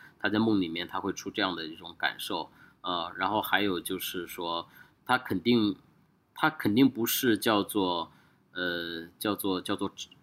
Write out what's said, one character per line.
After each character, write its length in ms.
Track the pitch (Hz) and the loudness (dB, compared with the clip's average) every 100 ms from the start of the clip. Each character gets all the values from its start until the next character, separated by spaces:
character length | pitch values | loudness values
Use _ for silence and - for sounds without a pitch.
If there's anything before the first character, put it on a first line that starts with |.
| - - | -16 -4
他 120 | 104 | 0
在 80 | 107 | 2
梦 240 | 113 101 | 4 4
里 40 | 85 | 2
面 220 | 82 87 | -4 -6
他 100 | 95 | -4
会 140 | 95 | -4
出 180 | - 101 | -6 -6
这 120 | 107 | -2
样 120 | 98 | -2
的 120 | 85 80 | -2 -8
一 100 | 82 | -12
种 180 | 85 82 | -16 -4
感 160 | 73 - | -4 -4
受， 340 | - 90 78 - - _ | -6 -6 -8 -14 -20 _
呃， 320 | 90 87 85 92 | -4 -4 -4 -2
然 100 | 95 | 0
后 140 | 107 | 0
还 180 | - 95 | 2 2
有 180 | 101 87 | 2 -2
就 200 | 80 92 | -4 -6
是 280 | - 92 82 | -6 -6 -8
说 400 | - 85 85 - - - _ | -8 -6 -6 -8 -16 -20 _
他 140 | - 123 | -2 -2
肯 200 | - 95 | 0 0
定， 340 | 120 120 104 - _ _ _ _ _ | 4 4 4 0 _ _ _ _ _
他 140 | - 156 | -2 0
肯 260 | - 107 | 2 2
定 140 | 107 135 | 6 6
不 160 | - | 4
是 320 | 113 - 127 107 | -2 2 2 4
叫 260 | 123 104 | 4 2
做， 480 | 98 104 92 87 80 - _ _ _ | 2 0 0 0 -6 -12 _ _ _
呃， 540 | 92 90 85 85 82 85 - | -6 -4 -2 -4 -8 -10 -6
叫 160 | 107 | -4
做， 260 | 98 101 90 | -2 -2 -2
叫 160 | 90 98 | -2 -4
做 160 | 98 | -4
直-， 140 | - - - | -8 -16 -16